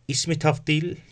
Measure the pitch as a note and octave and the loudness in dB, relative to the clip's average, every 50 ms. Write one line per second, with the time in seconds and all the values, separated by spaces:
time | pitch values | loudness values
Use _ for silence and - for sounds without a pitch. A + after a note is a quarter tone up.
0 | _ - C#3 - - E3 E3 D#3 - D#3 D3 - - - D#3 D#3 E3 F3 - - | _ -6 -4 -4 -2 -2 -2 2 2 2 2 2 0 0 0 0 0 -2 -6 -10
1 | - - | -14 -20